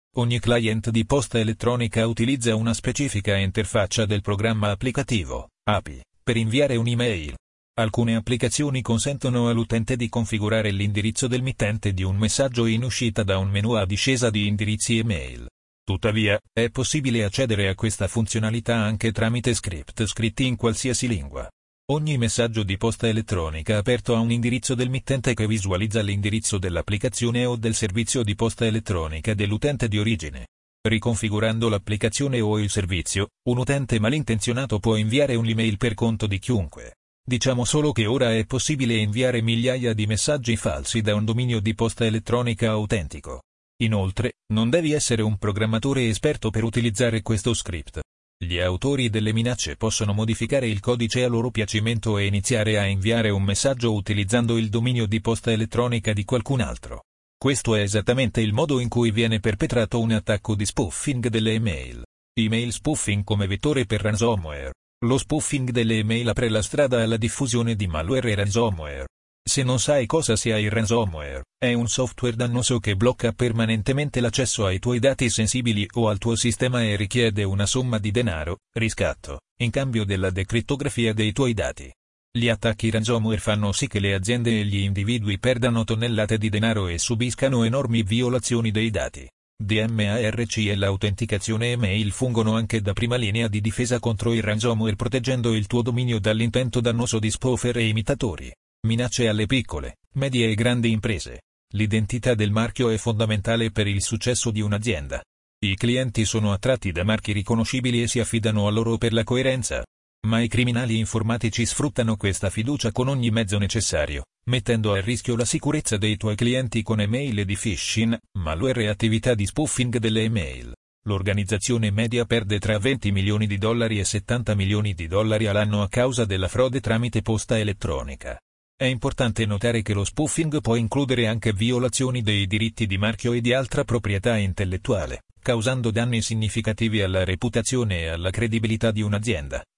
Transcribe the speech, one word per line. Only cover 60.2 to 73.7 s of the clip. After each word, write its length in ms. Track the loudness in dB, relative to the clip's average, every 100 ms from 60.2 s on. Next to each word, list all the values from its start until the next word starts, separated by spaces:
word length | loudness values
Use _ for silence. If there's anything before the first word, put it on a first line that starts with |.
| 0 -2 0
di 100 | -2
spoofing 600 | -2 -2 -2 -2 -4 -2 0
delle 280 | 0 0
email. 500 | 0 0 -4 -8 -14 -16 _ _ 0
Email 320 | 2 2 -2
spoofing 540 | -2 -2 -2 0 0
come 240 | 0 0 0
vettore 380 | 0 0 0 0
per 160 | 0
ransomware. 720 | 0 2 2 0 -2 -8 -10 -12 _ -4
Lo 140 | 0 0
spoofing 520 | 0 -2 -2 -2 -2
delle 280 | 0 2 2
email 300 | 0 0 0
apre 200 | 0 0
la 140 | 0
strada 400 | 0 2 2 2
alla 140 | 2 0
diffusione 580 | -2 -2 -2 0 0
di 140 | -2 -2
malware 420 | -2 -2 0 0
e 40 | 0
ransomware. 680 | 0 2 0 -2 -6 -10 -12 _ _ _ -4
Se 140 | 0
non 160 | 2 0
sai 260 | 2 2
cosa 320 | 2 0 2 0
sia 220 | 2 0
il 120 | 2
ransomware, 720 | 0 2 2 0 -4 -8 -10 -12 -4
è 160 | 0
un 160 | 2 0
software 480 | 0 -2 -2 -2 0
dannoso 440 | 0 0 0 0
che 160 | 0 2
blocca 360 | 2 2 0
permanentemente 880 | 0 0 2 2